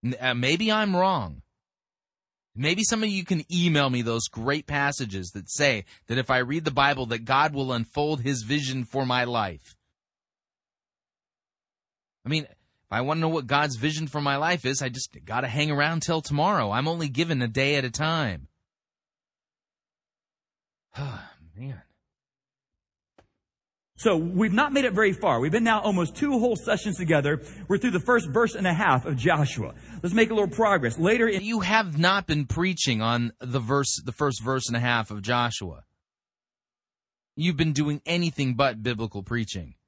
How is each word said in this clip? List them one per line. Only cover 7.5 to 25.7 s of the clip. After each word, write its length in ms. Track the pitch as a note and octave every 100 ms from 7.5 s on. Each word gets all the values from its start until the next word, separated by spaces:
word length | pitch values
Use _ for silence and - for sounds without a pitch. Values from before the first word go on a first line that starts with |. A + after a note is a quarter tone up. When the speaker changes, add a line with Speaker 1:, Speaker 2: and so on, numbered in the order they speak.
Speaker 1:
will 180 | C#3+ C3
unfold 500 | B2 A#2 - D3+ D3+
his 200 | A#2+ C3+
vision 420 | A2 D3 C3 C3
for 220 | A#2 C3 C3
my 160 | B2
life. 540 | A#2+ A#2+ G2+ D#2 - - _ _ _ _ _ _ _ _ _ _ _ _ _ _ _ _ _ _ _ _ _ _ _ _ A2+
I 20 |
mean, 140 | D#3
if 140 | D3 _ _ _ _
I 120 | G#2+
want 160 | C3 D#3+
to 20 |
know 80 | D#3+
what 180 | D#3+ B2
God's 300 | C#3+ D3 A#2+
vision 320 | C#3+ D#3 D#3
for 120 | D3+
my 140 | C#3+ C#3
life 280 | D#3 F3
is, 180 | B2+ C3
I 60 | C3
just 280 | B2 - D2
gotta 220 | D2+ A2+ B2+
hang 240 | A#2+ D3+
around 320 | C#3+ D3 E3
till 180 | - E3
tomorrow. 520 | - C#3+ E3 G3+ G#2+
I'm 160 | G#2+ D3
only 200 | E3+ D#3
given 320 | B2+ E3+ D3
a 80 | A#2+
day 280 | A2+ C3+ C#3+
at 80 |
a 60 | B2+
time. 580 | A2+ D#3 E3 C3+ E2 C2 _ _ _ _ _ _ _ _ _ _ _ _ _ _ _ _ _ _ _ _ _ _ _ _
<sighs> 60 | - C#3+ G2 - - D#2+ E2
Man. 260 | C3 G#2+ _ _ _ _ _ _ _ _ _ _ _ _ _ _ _ _ _ _ _ _ _ -
Speaker 2:
So 200 | A3+ F3
we've 380 | E3 F3+ G#3+
not 180 | G3+ C#4+
made 140 | C#4 B3+
it 80 |
very 180 | G3 G#3+
far. 280 | F#3+ G3+ A#2+
We've 120 | C3+
been 100 | G3+
now 200 | A3+